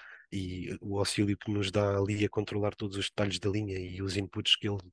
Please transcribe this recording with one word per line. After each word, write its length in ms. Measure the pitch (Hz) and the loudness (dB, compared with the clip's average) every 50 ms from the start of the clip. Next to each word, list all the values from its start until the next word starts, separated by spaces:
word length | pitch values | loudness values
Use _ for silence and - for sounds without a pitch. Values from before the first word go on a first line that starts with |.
| - - - - - _ - | -20 -20 -20 -20 -14 _ -6
e 440 | 98 92 92 90 90 85 67 82 - | -6 -4 -4 -6 -6 -6 -6 -8 -8
o 180 | - 104 98 98 | -6 -2 0 0
auxílio 380 | 98 - - - 104 101 101 - | 0 2 2 2 2 2 2 0
que 100 | - - 104 | -2 -2 0
nos 180 | 101 101 95 | 0 0 2
dá 260 | 92 104 104 101 101 | 4 4 4 4 4
ali 280 | 98 98 98 107 104 104 | 4 2 2 2 2 2
a 40 | 98 | 2
controlar 460 | - - 104 - - 104 101 104 101 | 2 0 -2 0 -2 0 0 0 -2
todos 220 | - 113 101 95 | -2 -6 -6 -4
os 120 | 98 95 - | -4 -4 -2
detalhes 300 | - - 104 101 92 90 | 0 0 0 0 0 0
da 100 | - 104 | 0 0
linha 300 | 95 107 107 101 95 92 | 0 0 -2 -2 -4 -6
e 240 | 92 90 90 90 98 | -6 -6 -6 -4 -4
os 140 | 98 90 | -2 0
inputs 400 | 101 98 92 - 107 104 - - | -2 -2 -2 -4 -4 2 2 2
que 120 | - - 107 | 2 2 0
ele 100 | 101 98 92 92 | -2 -2 -6 -10